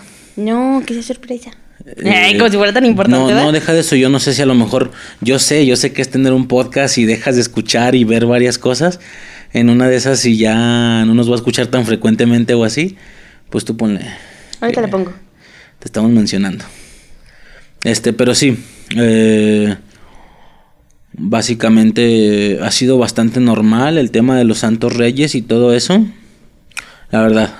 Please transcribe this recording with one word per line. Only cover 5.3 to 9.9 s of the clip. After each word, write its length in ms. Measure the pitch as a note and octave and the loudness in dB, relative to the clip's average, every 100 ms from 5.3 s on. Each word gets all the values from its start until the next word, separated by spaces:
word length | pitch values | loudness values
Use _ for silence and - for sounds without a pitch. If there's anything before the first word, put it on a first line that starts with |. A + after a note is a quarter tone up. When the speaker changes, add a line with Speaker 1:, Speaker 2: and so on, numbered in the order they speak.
| C3 | 0
Speaker 2:
sé, 280 | - D3+ C#3 | 0 2 2
yo 80 | B2 | 2
sé 160 | C#3 | -2
que 80 | C3 | -4
es 100 | C3+ | -4
tener 220 | C3 C3+ | 0 2
un 140 | C3 B2+ | 2 0
podcast 480 | B2+ B2 C#3 C#3 C3 | 0 -2 -2 -2 0
y 60 | |
dejas 300 | A2 A2+ - | 0 0 0
de 60 | B2 | 0
escuchar 540 | A#2+ - A2 A#2 A#2+ | 0 -4 -4 -2 2
y 100 | B2+ | 2
ver 220 | A2 A2+ A#2 | 2 2 2
varias 320 | B2 B2 A#2+ | 2 0 -2
cosas. 420 | C3 B2 E3+ F3+ - - - - - | -4 -2 -2 -4 -14 -20 -20 -20 -8
En 140 | A#2+ A#2+ | 0 2
una 180 | A#2+ | 4
de 80 | B2+ | 2